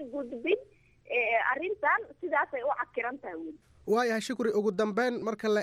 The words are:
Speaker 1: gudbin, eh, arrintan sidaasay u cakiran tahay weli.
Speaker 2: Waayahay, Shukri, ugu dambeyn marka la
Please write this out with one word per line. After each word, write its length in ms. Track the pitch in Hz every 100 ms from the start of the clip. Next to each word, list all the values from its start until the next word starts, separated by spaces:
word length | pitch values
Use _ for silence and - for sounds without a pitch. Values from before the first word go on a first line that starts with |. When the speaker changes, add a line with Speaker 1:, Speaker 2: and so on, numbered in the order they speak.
| 277
Speaker 1:
gudbin, 440 | 269 247 240 269 427 - - _ _
eh, 460 | - 240 226 226 -
arrintan 480 | 277 349 427 285 370 - -
sidaasay 420 | 359 285 359 269
u 80 | - 262
cakiran 380 | 247 - 233 262
tahay 160 | 214 -
weli. 220 | 165 302 _ - -
Speaker 2:
Waayahay, 340 | 220 247 220
Shukri, 300 | - 240 226
ugu 180 | 208 208
dambeyn 480 | 185 214 202 247 240
marka 260 | 185 220 220
la 120 | 208